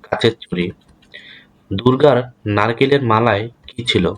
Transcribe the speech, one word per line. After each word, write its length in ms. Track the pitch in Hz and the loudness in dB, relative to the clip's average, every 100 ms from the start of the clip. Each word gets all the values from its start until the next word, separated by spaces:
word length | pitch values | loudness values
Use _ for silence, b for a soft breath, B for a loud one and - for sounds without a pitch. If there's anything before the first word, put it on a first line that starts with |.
কাচের 280 | - - 117 - | -8 -2 -2 -2
চুড়ি। 320 | - 87 87 - _ _ _ B B B B _ _ | -10 -6 -6 -8 _ _ _ B B B B _ _
দুর্গার 580 | 98 120 131 147 123 127 _ 104 | -2 0 4 4 2 -2 _ -4
নারকেলের 560 | 101 110 117 135 143 | 0 0 0 2 2
মালায় 480 | 123 110 117 101 117 _ - | 2 2 2 0 -4 _ -16
কি 160 | - | -10
ছিল? 300 | 123 - 90 | -2 0 0